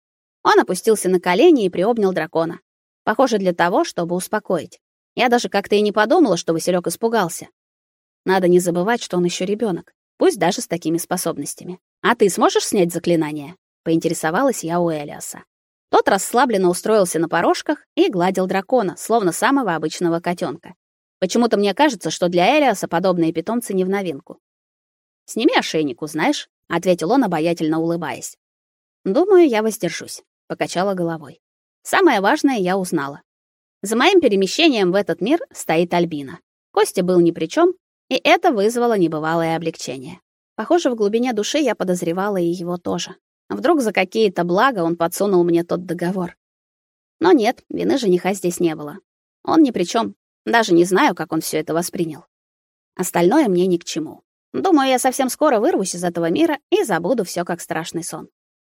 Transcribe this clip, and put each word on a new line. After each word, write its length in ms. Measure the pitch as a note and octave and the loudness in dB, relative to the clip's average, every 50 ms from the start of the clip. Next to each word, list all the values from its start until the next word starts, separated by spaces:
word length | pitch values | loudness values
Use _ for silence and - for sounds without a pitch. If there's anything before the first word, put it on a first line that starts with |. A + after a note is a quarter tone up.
| _ _ _ _ _ _ _ _ - | _ _ _ _ _ _ _ _ 2
Он 160 | - G#4 G4+ | 4 4 4
опустился 520 | C#4 - F#3 F3+ - - A3 G3+ - F#3 | 4 2 -2 -2 0 0 0 2 2 0
на 100 | F#3 F3+ | 0 0
колени 460 | - F#3 F3+ F#3+ C#4 F4+ E4 C4 G#3 | 2 2 2 6 6 6 6 6 2
и 40 | F3+ | 0
приобнял 420 | - F3 F3+ G#3+ A#3+ A#3 G#3 F#3+ F#3 | 0 0 0 0 0 0 0 0 0
дракона. 480 | F3+ D#3 D#3+ - D#3+ E3 E3 E3+ - - _ _ _ _ _ _ _ _ | -2 -4 -4 -2 -2 -2 -2 -6 -10 -16 _ _ _ _ _ _ _ _
Похоже, 320 | - A3 - C4+ B3+ A3+ | -4 0 2 2 2 2
для 160 | G#3 G3 F3+ F3 | 0 0 0 0
того, 320 | - E3+ F3 F#3+ C#4 E4+ | 2 0 2 2 0 0
чтобы 320 | - - - F3 E3 F3 | -2 -4 -6 -4 -4 -4
успокоить. 640 | F3+ F3 - - G#3+ - - G3 D#3+ - F3 - _ _ _ _ _ _ _ _ | -6 -4 -4 -6 -6 -4 -4 -4 -4 -4 -8 -14 _ _ _ _ _ _ _ _
Я 140 | - A3 C4 | -2 2 2
даже 200 | A#3+ B3 - A#3 | 2 2 0 0
как-то 260 | - G3+ G3 - G#3+ | -2 -4 0 0 2
и 60 | G#3 | 2
не 120 | G#3 G#3 G3 | 2 2 2
подумала, 440 | G#3+ G#3+ A3 C#4+ F#4 E4 A#3 F3+ | 2 2 4 4 4 4 4 2
что 160 | E3+ - - E3 | 0 0 -2 -2
Василек 340 | D#3+ - - F3+ F3+ F3 | -2 0 0 0 0 -2
испугался. 640 | F3 F3 - - A3+ A3+ A3+ F#3+ E3 - - F3+ - _ _ _ _ _ _ _ _ _ _ _ _ _ _ _ | -4 -4 -4 -2 -2 0 0 0 -2 -4 -10 -14 -18 _ _ _ _ _ _ _ _ _ _ _ _ _ _ _
Надо 240 | - F#3 F#3+ F#3 F3 | -2 0 2 4 4
не 120 | F3+ F3+ | 4 4
забывать, 420 | F3 F3+ E3+ F3 F3 G#3 A#3+ A#3 - | 4 2 0 0 0 0 -2 -2 -4
что 140 | - - | -4 -2
он 80 | F3+ F3 | -2 0
еще 200 | F3 F3 - F#3 | -2 -2 -4 -4
ребенок, 480 | F#3 G3+ G#3+ B3 G#3+ F3 E3 - - _ _ _ _ _ - | -4 -4 -4 -4 -4 -4 -6 -10 -16 _ _ _ _ _ 0
пусть 200 | - F#4 E4+ G#3+ | 2 2 2 2
даже 220 | D#3+ E3+ F#3+ - | 0 0 0 -2
с 80 | - - | -4 -6
такими 300 | F3 E3 - D#3 E3 E3 | -6 -6 -2 -2 -4 -4
способностями. 840 | - - F#3 F3+ - E3 D#3 - C#3+ - - - - - F3+ - _ _ _ _ - | -4 -4 -6 -6 -4 -6 -6 -6 -8 -10 -12 -12 -14 -14 -16 -16 _ _ _ _ -2
«А 120 | F#3+ A#3+ | 0 2
ты 140 | - - G3 | 2 2 2
сможешь 360 | F3 - B3 F#4 - A4 - | 2 2 2 2 2 0 -2
снять 260 | - - G#3+ F3 E3+ E3+ | 0 0 2 2 0 0
заклинание?» — 640 | E3+ - E3+ F3 D#3+ D#3+ D3+ D3+ D3+ C#3+ C#3 F3+ - _ _ _ _ _ | -2 -2 0 0 0 0 -2 -6 -8 -12 -14 -18 -20 _ _ _ _ _
поинтересовалась 800 | E3 E3 E3 - E3 E3 - - D#3 E3 G3 C4+ C#4 A3 - - | -2 0 0 0 -2 -4 -2 -4 -2 0 0 0 0 0 -2 -4
я 160 | E3 E3+ F3 | -4 -2 0
у 100 | F3 E3+ | 0 0
Элиаса. 540 | D#3+ D3+ D3 - - - - - - - - _ _ _ _ _ _ _ _ _ | -2 -4 -6 -10 -14 -14 -14 -16 -16 -18 -20 _ _ _ _ _ _ _ _ _
Тот 180 | - F4+ A4+ - | 2 2 4 4
расслабленно 600 | G#3+ F#3+ - - - A#3 C4+ B3+ A3 F#3+ F#3+ F3 | 2 0 0 0 0 2 2 2 2 2 2 2
устроился 500 | F3 - - G#3+ G#3+ A3 F#3+ F3 - D#3+ | 0 0 0 2 2 2 2 2 0 -2
на 100 | E3 D#3+ | -2 0
порожках 580 | - E3 F#3 C4 F4+ - - - D4+ - - _ _ | 0 0 2 2 0 0 -2 -4 -6 -6 -8 _ _
и 120 | - F4+ G4 | 2 2 2
гладил 380 | A#3 F3+ E3+ F#3 F#3+ F#3+ F#3 | 2 0 0 0 0 0 -2
дракона, 480 | F#3 G3 F#3+ F#3+ - - B3+ G#3 F3+ D3 | -2 -2 -4 -2 0 0 0 0 0 -4
словно 360 | - - - A3 A#3 G#3 F3 E3 | -8 -4 0 0 2 2 0 0
самого 420 | - - A3+ C#4 C#4 C4 G3 E3 | 0 0 2 2 2 0 0 -2
обычного 460 | D#3 D#3 D#3 - - F3+ E3+ E3 E3+ | -2 -4 -6 -4 -2 -2 -2 -2 -2
котенка. 540 | E3+ F3+ F3+ F3 F#3 D3 C3+ - - - - _ _ _ _ _ _ _ _ _ | -2 -4 -4 -4 -6 -8 -8 -10 -14 -20 -20 _ _ _ _ _ _ _ _ _
Почему-то 380 | F#3 F#3 - A3 A#3+ A#3 A#3 | -4 -2 0 2 2 2 2
мне 180 | G3+ G3+ G3+ F#3+ | 2 2 0 2
кажется, 360 | - C#4+ D#4 B3 F#3 - D#3+ | 2 2 0 0 -2 -6 -6
что 180 | D#3 - F#3 F3 | -4 -2 -2 0
для 300 | F3+ F3 F3 G3+ C#4 D#4 | 2 2 2 4 4 4
Элиаса 280 | D4 C4 G#3 F#3+ - | 2 2 0 -2 -4
подобные 460 | - - E3+ F3+ F#3+ F3+ F3 E3 D#3+ E3+ | -4 -2 0 0 0 2 2 0 0 -2
питомцы 420 | D#3+ E3+ - A3 A#3+ - - G3+ | -4 -6 -4 -4 -6 -4 -4 -2
не 100 | F#3+ F#3 | -2 -2
в 40 | F#3 | 0
новинку. 500 | G3 G3+ G3 F3 D3 C3+ - - - - _ _ _ _ _ _ _ _ _ _ _ _ _ _ _ _ _ | -2 -2 -4 -6 -8 -10 -14 -18 -20 -20 _ _ _ _ _ _ _ _ _ _ _ _ _ _ _ _ _
«Сними 300 | - - G#3+ A#3 D#4 B4+ | -10 -6 0 0 2 2
ошейник, 460 | D#4+ A3 - - E3 D#3 C#3+ A#2+ - D#3+ | 2 0 0 -2 -2 -2 -2 -4 -8 -12
узнаешь», — 460 | D3 - D#3 E3+ C4 D4 - - - _ _ _ _ | -8 -4 -2 0 0 -2 -2 -6 -12 _ _ _ _
ответил 440 | E3 F3 F3+ F#3+ F3+ F3 D#3 E3 A3+ | -6 -2 0 0 0 0 0 0 2
он, 120 | C#4 B3+ | 2 2
обаятельно 540 | G3+ F3 D#3+ D#3 F3 E3+ E3+ E3+ D#3 D#3+ D#3+ | 0 0 0 0 -2 -2 0 -2 -2 0 0
улыбаясь. 580 | D#3+ E3 E3+ F3 E3+ C#3+ A#2+ - - - - _ _ _ _ _ _ _ _ _ _ _ _ _ _ | 0 -2 -2 -4 -4 -8 -8 -10 -12 -14 -16 _ _ _ _ _ _ _ _ _ _ _ _ _ _
«Думаю, 440 | F#3+ G3 B3+ F4+ G4+ G#4 F4+ F4 D4 | -2 0 0 2 4 6 6 6 4
я 140 | A3+ G#3+ G#3+ | 4 0 0
воздержусь», — 600 | A3 G3+ - - E3+ - - - - - - - _ _ _ _ - | -2 -4 -4 -6 -6 -6 -8 -12 -14 -16 -18 -18 _ _ _ _ -12
покачала 460 | E3 - D#3+ D3 - E3+ F#3 G3+ G3 | -6 -6 -6 -4 -2 -2 -2 -2 -2
головой. 460 | F3+ F3 E3 E3 D#3+ D#3 B2+ - _ _ _ _ _ _ _ _ _ _ | -2 -4 -4 -4 -6 -10 -16 -20 _ _ _ _ _ _ _ _ _ _
Самое 380 | - - F4 G4 E4+ B3+ G3+ | -4 0 2 4 4 4 4
важное 380 | F#3+ G3+ C4+ D4+ - C#4+ C4 A3+ | 2 2 2 2 0 0 0 0
я 180 | F#3 F3 F#3 | 0 0 -2
узнала. 460 | G3+ F#3 F3+ - D#3+ C#3 C#3 C#3+ - - _ _ _ _ _ _ _ _ _ _ _ - | -2 -2 -2 -4 -4 -4 -6 -10 -14 -18 _ _ _ _ _ _ _ _ _ _ _ -8
За 140 | G3 A3 | -4 0
моим 240 | A#3 C4+ E4+ G#4 F#4 | 2 2 4 4 4
перемещением 720 | D4 B3+ G3+ G3 G3 F#3 - - D#4 E4+ C4 A3 G3 F3 F3 | 4 4 2 2 0 0 0 2 2 2 4 2 2 2 2
в 20 | |
этот 280 | G3 G3+ - E3+ - F3+ | 0 0 0 -2 -4 0
мир 180 | A3 D4+ E4+ - - - | 0 0 -2 -2 -8 -14
стоит 420 | - - - D#3+ E3 F3 E3+ - | -12 -4 -2 0 0 0 2 0
Альбина. 460 | F3 F3 E3+ F3 D3 C#3 C3 F#2 D#2+ _ _ _ _ _ _ _ | 0 0 -2 -4 -8 -10 -12 -14 -16 _ _ _ _ _ _ _
Костя 300 | F#4+ G#4+ - - - F#3 | 0 0 0 0 -2 0
был 180 | F3+ F#3 F3+ | 2 4 4
ни 100 | E3+ E3 | 4 4
при 160 | E3 - D#3+ | 2 0 -6
чем, 280 | E3 - D4+ E4+ F#4+ F4+ - _ _ _ _ _ _ | -4 0 2 2 2 2 -2 _ _ _ _ _ _
и 60 | C4+ | -6
это 360 | - - - E4 F#4+ - F#4 C#4 | -2 2 2 2 4 4 2 2
вызвало 460 | G#3 G3 G#3+ A#3+ B3 A#3+ A#3+ A3+ G3+ | 2 0 0 0 0 0 0 2 2
небывалое 580 | F3 D#3+ E3 D#3 D3+ D#3 E3 E3+ E3 D#3+ E3 | 2 0 0 -2 -2 -2 0 0 0 0 -2
облегчение. 640 | E3 E3+ D#3+ D#3+ - - - C3+ C3+ B2+ C3+ - - _ _ _ _ _ _ _ | -2 -4 -6 -8 -8 -10 -10 -10 -10 -12 -14 -16 -18 _ _ _ _ _ _ _
Похоже, 340 | - A3 - D#4 F4 E4+ D4 | -12 -2 0 0 2 2 0
в 40 | B3 | 0
глубине 380 | A3 G#3+ G3+ G#3+ A#3 B3 C4 A#3+ | 0 0 0 2 0 0 0 -2
души 260 | G#3 G#3 - - C#4+ | -2 -4 -2 -2 0
я 160 | D#4 B3 G3+ | 0 0 0
подозревала 640 | - F#3+ F#3 F3+ F3+ F3+ E3+ E3 F#3 F#3+ G#3 G#3 | -2 -2 -2 -2 -2 -2 -2 -2 -2 -2 -2 -2
и 80 | F#3 F3 | 0 0
его 320 | E3+ F3 F#3 F3 F3 F3 | -2 -2 -4 -6 -6 -8
тоже. 400 | F3 - G3 F#3+ F3 - - - - _ _ _ _ _ _ | -6 -6 -6 -6 -6 -6 -10 -14 -18 _ _ _ _ _ _
Вдруг 320 | F#3+ G3+ G3+ C4+ F4 D4 | -8 -2 0 2 2 2
за 120 | B3 A3 F#3 | 0 0 0
какие-то 520 | - F#3 F#3 - A3 A3 G3+ F3+ - F3 | 0 -2 0 0 0 0 2 0 0 -2
блага 360 | F3 F3 G3 A#3 C4+ C4 G3+ | 0 2 2 2 2 2 0
он 160 | E3 E3 E3+ | -2 -2 0
подсунул 460 | E3+ E3+ E3 - - G3 G#3 G3 F3 F3 | -2 -2 -2 -2 -2 0 2 2 2 4
мне 220 | F3 E3+ E3+ E3+ | 2 2 0 0
тот 220 | - F3 F3 F3+ | -2 -4 -6 -6
договор. 500 | F3+ E3 D#3 F3 E3+ F#3+ F#3+ F3+ E3+ - _ _ _ _ _ _ _ _ _ _ _ _ _ _ _ _ _ | -8 -8 -6 -4 -4 -4 -4 -6 -8 -10 _ _ _ _ _ _ _ _ _ _ _ _ _ _ _ _ _
Но 140 | D#4+ F4 F#4+ | 2 4 4
нет, 320 | C#4 G#3 A3 C4 - _ _ | 4 4 2 -2 -4 _ _
вины 260 | - E3+ E3+ F#3 - | -8 -4 -2 -2 -2
жениха 380 | C4+ B3 G3 F3+ F3+ - F#3 G3+ | 0 2 2 2 2 2 -2 -4
здесь 260 | F#3+ - F3 F3 - | -2 -4 -4 -2 0
не 140 | F#3 E3 D#3 | -2 -2 -2
было. 240 | D#3 D3+ D3 D#3 F#3+ - _ _ _ _ _ _ _ - | -4 -8 -12 -14 -16 -20 _ _ _ _ _ _ _ -4
Он 200 | - - D#4+ D#4 | 0 4 4 4
ни 80 | C4 | 4
при 140 | A3+ G3+ F3+ | 2 0 -2
чем. 320 | F3+ - A3+ A3+ G3+ G3 - _ _ _ _ _ | -2 -2 -2 -4 -4 -8 -12 _ _ _ _ _
Даже 300 | G#3+ A3+ A#3 A3+ A3 F3 | 0 0 2 2 4 4
не 100 | E3+ F3 | 4 4
знаю, 300 | F#3 F#3+ G3+ D4 C#4+ F#3+ | 4 2 2 2 2 0
как 180 | - D#3+ - E3 | -2 -6 -6 -6
он 80 | D#3+ | -6
все 180 | D#3 - - D#3 | -6 -4 -4 -4
это 140 | D#3 - D#3 | -4 -2 -4
воспринял. 540 | D#3+ F3 - - - F3 D#3+ D3 - - _ _ _ _ _ _ _ _ _ _ _ _ _ _ | -4 -4 -4 -6 -6 -6 -6 -6 -10 -18 _ _ _ _ _ _ _ _ _ _ _ _ _ _
Остальное 520 | - F#3 - - E3+ E3+ F3 A#3 D#4+ D4+ G#3+ | -8 -8 -4 0 2 2 4 4 4 2 2
мне 180 | F#3 F3 F3+ | 2 2 2
ни 120 | F#3+ F3+ E3+ | 2 0 -2
к 60 | - | -4
чему. 380 | - - E3 D#3 C#3+ - - _ _ _ _ _ _ - | -6 -8 -8 -8 -8 -12 -16 _ _ _ _ _ _ -8
Думаю, 380 | B3+ C4 G4 F#4 C#4+ C4+ C4+ | -4 0 2 2 4 4 2
я 80 | C4 B3 | 2 2
совсем 320 | - C4 B3 - C4 B3+ | 0 0 0 0 -2 -4
скоро 280 | - - D4 D#4 C4 G#3 | -2 0 2 2 2 2
вырвусь 360 | G#3+ D#4 F#4+ D4+ G3 F3+ - | 2 2 0 0 -2 -4 -6
из 100 | F3 F3+ | -6 -6
этого 240 | F3 F3 F3 E3 E3 | -4 -4 -2 -2 -2
мира 300 | F3+ C#4 D#4+ E4 D4 - - _ | 0 0 0 0 0 -4 -2 _
и 140 | - G#4 G4 | 0 0 0
забуду 400 | A#3+ F#3+ D#3+ F3 F3+ C4+ A#3 G3 | 0 -2 -2 0 0 -2 -2 -2
все 200 | - - F3 F3 | -4 -6 -6 -6
как 160 | - F3 E3 | -6 -6 -8
страшный 440 | - - E3 D#3+ E3 - - E3+ D#3+ | -8 -6 -6 -6 -6 -6 -8 -8 -8
сон. 240 | - - D#3 E3+ - _ _ _ _ _ _ | -8 -10 -12 -14 -18 _ _ _ _ _ _